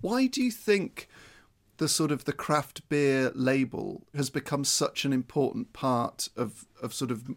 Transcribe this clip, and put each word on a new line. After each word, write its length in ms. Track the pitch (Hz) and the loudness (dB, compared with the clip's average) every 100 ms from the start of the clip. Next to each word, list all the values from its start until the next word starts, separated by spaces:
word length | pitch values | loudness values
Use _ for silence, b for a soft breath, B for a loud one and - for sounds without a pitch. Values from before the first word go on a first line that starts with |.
why 260 | 185 240 262 | -2 2 2
do 160 | 262 | 2
you 100 | 247 | -2
think 560 | - - 202 175 - - B B B B _ _ - | 0 2 2 0 -8 -18 B B B B _ _ -2
the 120 | 156 | 0
sort 220 | - 156 | 2 2
of 140 | 143 | 0
the 80 | - | -2
craft 560 | - - 147 - - - | -4 0 0 0 -8 -2
beer 420 | 147 139 135 127 - | 2 4 4 2 2
label 680 | 127 135 131 - 98 - - | 2 2 0 -2 -6 -8 -8
has 180 | 143 131 | -4 -2
become 340 | 147 - 143 | -4 -2 -2
such 400 | 139 - 147 - | 0 0 0 0
an 80 | 139 | 0
important 600 | 131 127 151 131 - - | 0 0 0 0 0 -8
part 560 | - 135 120 117 - - - | -4 0 2 0 -4 -8 -4
of, 300 | 117 - - - | -6 -6 -20 -10
of 100 | 117 | -8
sort 200 | - 131 | -4 -4
of 180 | 113 127 | -4 -6